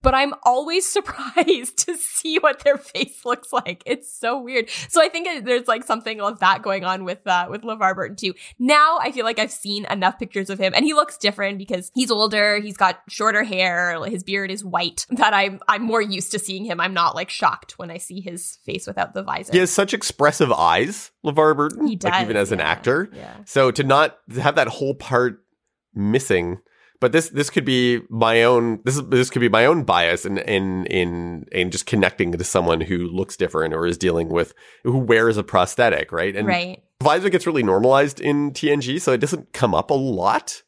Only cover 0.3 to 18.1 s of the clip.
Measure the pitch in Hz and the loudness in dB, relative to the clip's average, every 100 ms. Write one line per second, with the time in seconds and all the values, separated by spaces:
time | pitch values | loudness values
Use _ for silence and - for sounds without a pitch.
0.3 | - - 254 294 349 370 415 392 - 277 | 0 2 2 0 -2 0 -2 -4 -12 -4
1.3 | 339 330 330 247 - - 339 - - 320 | 0 2 2 0 -4 -4 -2 0 0 0
2.3 | 311 302 277 285 277 - 269 277 - 240 | 0 0 2 0 0 -4 -6 -6 -6 -6
3.3 | 240 - 254 - 180 - 277 - - 233 | -6 -2 -4 -4 -12 -6 -6 -6 -8 -6
4.3 | 269 247 262 226 - - 339 311 330 349 | -4 -4 -6 -4 -10 0 2 4 0 -6
5.3 | 320 226 247 240 226 240 226 226 214 202 | -6 -2 -2 0 -4 -2 -4 -4 -4 -6
6.3 | 220 185 - 214 196 180 185 185 190 - | 0 2 2 -2 -2 -2 -4 -6 -8 -2
7.3 | 180 175 208 226 220 190 190 156 196 185 | 0 0 -8 -8 -2 0 0 -6 -6 -8
8.3 | 180 - - 247 294 302 339 339 269 226 | -8 -18 -4 2 6 6 2 -2 -2 -4
9.3 | 220 220 - 202 202 208 202 185 202 214 | -2 -4 -4 -6 -8 -4 0 0 0 -8
10.3 | 202 190 196 190 185 294 302 - - 208 | -6 -6 -2 0 2 2 2 0 0 -2
11.3 | 202 196 202 196 185 185 254 254 214 220 | -2 -6 -6 -8 -8 -6 -4 -2 0 0
12.3 | 214 208 208 208 190 190 180 _ - 214 | 2 2 0 -4 0 0 0 _ -4 -2
13.3 | 208 214 185 185 175 180 165 190 185 185 | 0 -2 0 0 0 -2 -4 -6 -8 -6
14.3 | 196 190 196 196 175 175 - - 247 208 | -6 -4 -8 -6 -4 -4 -6 -8 0 2
15.3 | 208 196 190 - 208 226 226 208 196 - | 2 0 -2 -2 -2 0 0 -2 -4 -6
16.3 | 214 - 190 214 170 180 185 170 165 180 | -6 -6 -8 -8 -4 -2 0 0 -2 -8
17.3 | - 156 - - - 175 165 - | 0 0 -2 -12 -16 -14 -12 -14